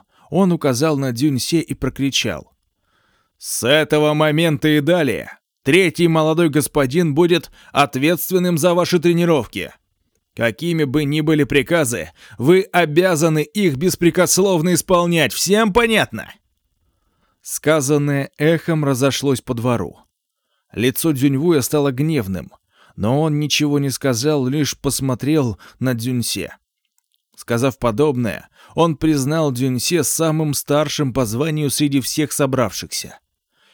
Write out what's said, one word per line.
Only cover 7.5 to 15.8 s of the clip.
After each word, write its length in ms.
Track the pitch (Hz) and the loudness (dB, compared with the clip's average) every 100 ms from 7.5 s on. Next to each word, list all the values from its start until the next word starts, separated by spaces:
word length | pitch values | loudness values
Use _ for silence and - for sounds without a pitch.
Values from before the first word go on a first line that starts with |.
| - - | -20 -6
ответственным 840 | 131 139 131 143 170 - 185 180 170 | 0 0 0 0 0 0 0 0 0
за 160 | 170 | 2
ваши 260 | 175 170 180 | 2 2 2
тренировки. 720 | 170 170 170 156 107 101 80 - _ _ _ _ _ - | 2 2 2 0 -2 -8 -10 -14 _ _ _ _ _ -4
Какими 480 | 117 - 170 165 | -4 -2 -4 -2
бы 200 | 147 139 | 0 0
ни 180 | 143 151 | 0 -2
были 220 | 156 156 | 0 2
приказы, 680 | 139 147 127 170 139 117 78 - - - | 2 2 2 0 0 -4 -8 -14 -20 -4
вы 240 | 123 185 190 | 4 4 4
обязаны 720 | 175 165 147 185 160 165 156 | 0 2 2 2 2 2 0
их 320 | 147 208 196 131 | -2 0 0 0
беспрекословно 1000 | 185 - 170 160 170 - 196 180 165 | -2 2 0 2 2 2 2 2 2
исполнять. 580 | 170 - 180 175 170 139 | 0 2 2 2 2 0
Всем 420 | - 165 208 226 | 0 0 2 4
понятно?» 600 | 190 | 2